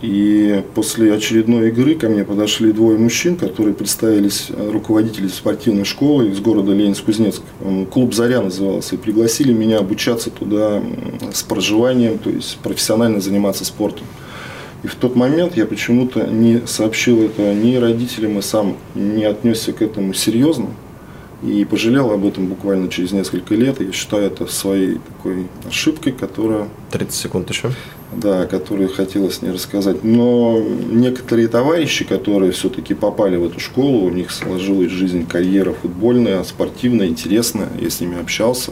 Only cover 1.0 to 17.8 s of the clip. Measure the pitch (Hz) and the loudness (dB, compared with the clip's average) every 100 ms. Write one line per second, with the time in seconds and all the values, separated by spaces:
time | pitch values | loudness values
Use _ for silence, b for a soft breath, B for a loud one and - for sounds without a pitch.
1 | 110 104 - 113 110 117 110 113 135 160 | 4 4 2 2 4 4 2 2 2 2
2 | 113 104 98 101 107 - 113 107 113 110 | 2 0 0 0 0 2 2 4 4 4
3 | 117 - 175 175 98 - 104 98 101 - | 2 2 0 0 -2 0 0 0 -4 -2
4 | 113 104 101 - - - 104 107 107 110 | 2 4 2 0 -6 -6 -4 -4 2 2
5 | 110 98 98 - 110 104 - 101 98 - | 2 -2 -6 -4 -4 -2 0 0 -2 0
6 | 143 147 110 98 107 104 98 98 104 98 | 2 4 2 2 2 2 2 2 2 0
7 | - 110 107 - - - 98 95 95 131 | 0 2 0 -2 -10 -10 -4 -2 0 2
8 | 123 107 120 123 98 92 98 95 - 90 | 2 2 2 2 0 -2 -2 -2 -4 -4
9 | 110 107 113 - 139 110 110 110 98 107 | 0 2 2 2 2 4 4 2 0 0
10 | - 117 - - 98 104 107 104 - - | 0 -2 -4 -6 -2 0 2 0 -4 -6
11 | - - 104 - - 101 95 107 123 127 | -8 -10 -8 -8 -4 -2 0 2 4 4
12 | 113 107 104 101 - - 104 98 - 110 | 2 0 -2 -4 -6 -8 -6 -4 0 2
13 | 117 104 95 101 101 95 92 - 104 - | 2 2 0 0 0 -2 -6 -4 -4 -4
14 | - B B B B B B B - - | -12 B B B B B B B -12 -2
15 | 123 120 127 160 175 175 107 101 - 120 | 0 2 2 2 2 0 -2 -2 2 2
16 | 127 120 110 110 117 117 113 - 110 - | 2 0 0 4 4 4 0 -2 -2 0
17 | - 113 107 107 101 104 113 127 | 2 4 4 2 0 2 2 4